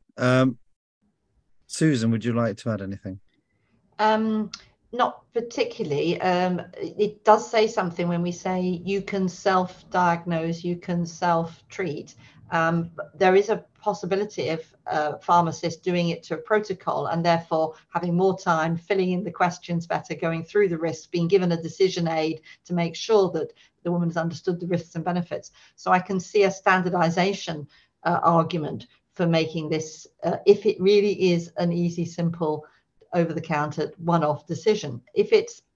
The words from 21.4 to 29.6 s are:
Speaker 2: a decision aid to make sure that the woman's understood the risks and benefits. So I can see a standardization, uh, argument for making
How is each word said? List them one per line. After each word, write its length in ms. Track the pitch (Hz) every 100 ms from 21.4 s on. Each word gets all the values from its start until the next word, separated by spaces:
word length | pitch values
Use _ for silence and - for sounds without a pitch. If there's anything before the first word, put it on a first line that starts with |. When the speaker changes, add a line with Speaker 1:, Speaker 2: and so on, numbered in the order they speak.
| 180
Speaker 2:
a 100 | 165
decision 460 | 160 - 185 175 165
aid 320 | 160 160 156 - -
to 100 | -
make 220 | 175 165 165
sure 340 | - 214 185
that 220 | 165 - - _ _
the 80 | 170
woman's 240 | 175 170 170
understood 420 | 165 - 190 175
the 80 | 175
risks 300 | 170 - 165
and 80 |
benefits. 480 | 175 175 175 - - - _ -
So 160 | 185
I 80 | 185
can 180 | 180 190
see 240 | - 208
a 80 | 196
standardization, 1200 | - - 185 175 175 165 175 190 190 - 151 147 _ _ _
uh, 160 | 165 170
argument 640 | 165 170 165 175 147 - - _ _
for 140 | - 170
making 400 | 165 160 170